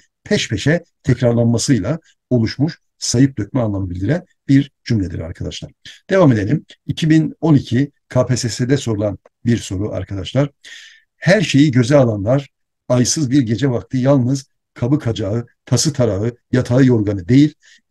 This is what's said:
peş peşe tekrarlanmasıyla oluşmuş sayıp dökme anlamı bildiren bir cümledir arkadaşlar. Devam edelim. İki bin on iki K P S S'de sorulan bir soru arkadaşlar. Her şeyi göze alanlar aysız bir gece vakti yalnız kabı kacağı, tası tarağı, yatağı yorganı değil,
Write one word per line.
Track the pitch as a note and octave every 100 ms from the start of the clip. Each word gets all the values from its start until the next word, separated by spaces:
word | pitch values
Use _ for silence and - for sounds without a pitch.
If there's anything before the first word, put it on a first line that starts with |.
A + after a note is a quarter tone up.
| _ _
peş | - G#3 -
peşe | A2+ C#3 D#3 - _
tekrarlanmasıyla | - B2 B2 A#2 A#2 A#2 - A#2 F#2+ D#3+ _ _ -
oluşmuş | B2 A2 - D#3 - _ _
sayıp | - A#2+ C#3 -
dökme | G#2 C3+
anlamı | A2 G2 F#2+
bildiren | F2+ G2+ E3+ - _ -
bir | C#3 C#3 _
cümledir | - A2 F2 F2
arkadaşlar. | E2 - F2+ - - _ - - -
Devam | F#3+ D#3+
edelim. | A2 G2 D3+ - - -
İki | - D#3+
bin | D#3+ D3+ -
on | D#3 C#3
iki | - A#2 C#3+ _ -
K | B2+ B2
P | B2
S | A#2
S'de | - B2 C#3+
sorulan | A#2+ G2+ G#2 F#2+ _ _ A#2
bir | A2+
soru | - F#2 G#2
arkadaşlar. | G2 G2 G2 F2+ B2+ C#3+ _ - - - - _ _
Her | - G#3
şeyi | D#3+ C3+ D#3
göze | B2 A#2 C#3+
alanlar | B2 G#2 G2 C3+ C#3+ _ _ _ -
aysız | B2+ D#3+ E3 C3+
bir | C#3+
gece | A2+ A2 C3+
vakti | A#2 - C3
yalnız | C3 C#3+ B2 C#3 - _ _
kabı | - D3+ D3
kacağı, | A#2+ G#2 G2 A2+ A#2 _ -
tası | A#2+ D#3+
tarağı, | - A#2 F#2+ A2+ - _
yatağı | B2+ A#2 B2 C3
yorganı | A#2 G#2 G2+ F2
değil, | C3 D3+ - _ _ -